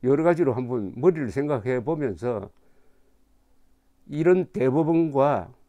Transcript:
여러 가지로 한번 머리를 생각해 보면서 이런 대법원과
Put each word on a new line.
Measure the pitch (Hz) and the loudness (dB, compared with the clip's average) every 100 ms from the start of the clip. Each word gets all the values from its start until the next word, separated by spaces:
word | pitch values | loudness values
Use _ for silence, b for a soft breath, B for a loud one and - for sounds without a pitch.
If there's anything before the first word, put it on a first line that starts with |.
여러 | 127 139 | 2 2
가지로 | 165 170 151 | 2 2 2
한번 | 107 123 123 98 113 | 0 -4 -4 -6 0
머리를 | 156 160 127 | 2 2 -4
생각해 | 131 147 135 107 127 | -4 -4 -4 -2 -4
보면서 | 110 160 139 87 120 113 101 _ _ _ _ _ _ _ _ _ _ _ _ _ _ _ - | -4 -4 -4 -6 -6 -6 -8 _ _ _ _ _ _ _ _ _ _ _ _ _ _ _ -12
이런 | 147 160 180 180 | -2 2 2 0
대법원과 | - 131 135 156 165 165 139 139 127 87 - | 0 0 2 2 2 2 2 2 2 -4 -18